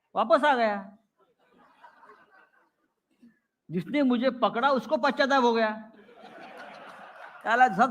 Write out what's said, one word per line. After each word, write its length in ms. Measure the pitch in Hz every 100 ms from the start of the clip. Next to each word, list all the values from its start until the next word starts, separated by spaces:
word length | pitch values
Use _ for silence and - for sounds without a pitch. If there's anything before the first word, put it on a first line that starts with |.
| _
वापस 300 | 190 220 311
आ 100 | 294
गया. 420 | 254 220 202 196 - _ _ _ _ _ _ _ _ - _ - - _ _ _ _ _ _ _ _ _ _ - _ _ _ -
जिसने 320 | 165 165 285
मुझे 280 | 262 247 262
पकड़ा, 400 | 247 208 220 269
उसको 260 | 269 - 311
पश्चाताप 460 | 277 254 277 277
हो 100 | 240
गया. 380 | 226 220 214 - - - - - - - - - - - - - - - -
त्याला 260 | - 233 254
झक 200 | 190 254